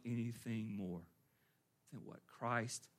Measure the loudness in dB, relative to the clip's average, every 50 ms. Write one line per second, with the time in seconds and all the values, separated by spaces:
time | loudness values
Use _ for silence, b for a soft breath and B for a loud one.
0 | -2 0 2 2 2 2 0 -2 -2 -2 0 0 0 0 0 0 0 0 -2 -2
1 | -6 -10 -16 _ _ _ _ _ _ _ _ _ _ _ _ _ _ -16 -14 -12
2 | -12 -12 -14 -14 -16 -18 -6 0 2 4 6 6 4 2 -2 -4 -8 -12 _